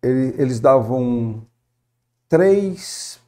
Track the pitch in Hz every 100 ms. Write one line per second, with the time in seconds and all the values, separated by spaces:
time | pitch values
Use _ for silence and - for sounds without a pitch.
0 | 123 131 131 139 135 120 135 135 117 127
1 | 123 120 113 110 113 _ _ _ _ _
2 | _ _ _ 160 190 196 196 180 - -
3 | - -